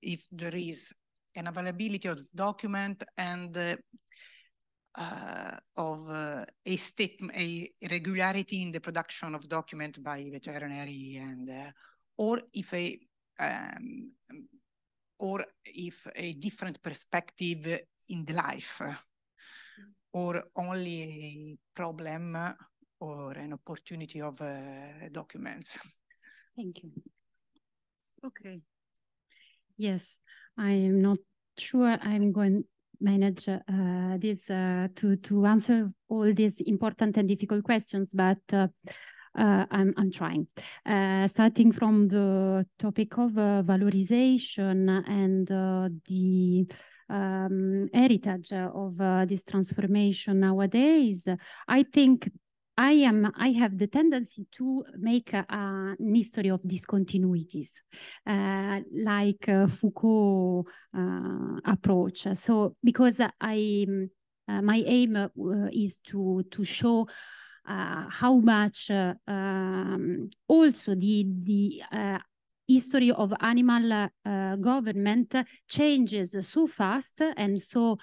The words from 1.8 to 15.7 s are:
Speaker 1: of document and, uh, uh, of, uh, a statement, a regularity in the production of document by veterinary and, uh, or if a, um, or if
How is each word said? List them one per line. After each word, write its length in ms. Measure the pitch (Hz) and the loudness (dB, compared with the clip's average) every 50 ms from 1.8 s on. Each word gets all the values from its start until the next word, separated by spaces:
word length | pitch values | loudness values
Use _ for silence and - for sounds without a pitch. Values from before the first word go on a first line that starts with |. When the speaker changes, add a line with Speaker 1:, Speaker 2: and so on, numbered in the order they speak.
| 220 220 202 190 - 185 | -8 -6 -8 -8 -8 -8
Speaker 1:
of 120 | 165 143 139 _ - | -10 -10 -12 _ -10
document 720 | 170 196 208 208 - - 208 202 196 196 202 196 - - - _ | -6 -6 -6 -6 -6 -8 -8 -8 -8 -8 -8 -10 -12 -16 -16 _
and, 400 | - 185 180 180 180 180 175 170 | -12 -10 -10 -10 -10 -12 -12 -8
uh, 200 | 175 175 170 175 - - _ _ - _ _ _ _ - - _ _ _ _ _ _ _ _ _ _ _ _ - - | -8 -6 -6 -6 -8 -12 _ _ -20 _ _ _ _ -20 -20 _ _ _ _ _ _ _ _ _ _ _ _ -16 -14
uh, 580 | 170 165 - - - - - 92 95 - - - - _ _ | -14 -12 -12 -14 -14 -14 -14 -14 -14 -14 -16 -18 -20 _ _
of, 340 | - 165 160 156 156 156 156 | -10 -8 -8 -8 -10 -12 -12
uh, 340 | 156 156 151 151 147 127 104 - - _ - | -12 -10 -10 -10 -10 -12 -14 -16 -18 _ -10
a 100 | 185 185 | -8 -6
statement, 560 | 180 - - - - 214 180 - - 190 170 - | -6 -6 -6 -4 -4 -4 -6 -6 -10 -16 -12 -8
a 340 | 196 175 170 170 170 170 - _ _ - 160 | -8 -8 -6 -8 -10 -12 -14 _ _ -10 -8
regularity 720 | 170 175 160 190 190 185 185 190 190 196 196 - 202 190 | -6 -6 -6 -4 -4 -2 -2 -2 -2 -4 -6 -8 -8 -8
in 120 | 185 175 160 | -8 -8 -10
the 80 | 160 | -10
production 540 | - 175 165 165 160 - - - - 165 156 | -10 -10 -8 -8 -8 -8 -10 -14 -12 -12 -12
of 140 | 151 143 147 | -12 -12 -10
document 540 | 160 160 156 - - 151 151 151 143 147 135 | -8 -8 -8 -10 -12 -12 -12 -12 -14 -14 -14
by 260 | 147 147 139 143 143 | -12 -12 -12 -12 -14
veterinary 840 | 139 139 - 151 147 147 143 143 143 139 143 143 139 135 135 135 135 135 135 | -16 -16 -14 -14 -14 -12 -12 -12 -12 -12 -12 -14 -14 -16 -16 -16 -16 -16 -14
and, 260 | 135 131 127 127 131 | -14 -14 -14 -14 -14
uh, 220 | 131 131 139 143 - _ _ _ _ _ _ _ _ | -14 -16 -16 -18 -20 _ _ _ _ _ _ _ _
or 240 | - 214 214 233 - - _ - | -6 -4 -4 -4 -4 -6 _ -14
if 200 | 202 190 - 180 | -14 -12 -10 -8
a, 240 | 175 175 175 - - _ _ _ _ _ _ _ - | -8 -8 -8 -10 -12 _ _ _ _ _ _ _ -8
um, 720 | 147 143 131 101 95 - - - - - - - - - _ _ _ _ - 151 - - _ _ _ _ _ _ _ _ _ _ _ _ _ - | -8 -8 -8 -8 -12 -14 -16 -16 -16 -16 -16 -16 -18 -20 _ _ _ _ -20 -20 -20 -20 _ _ _ _ _ _ _ _ _ _ _ _ _ -10
or 260 | 202 190 196 196 - - _ _ _ | -8 -8 -6 -6 -8 -10 _ _ _
if 420 | - | -20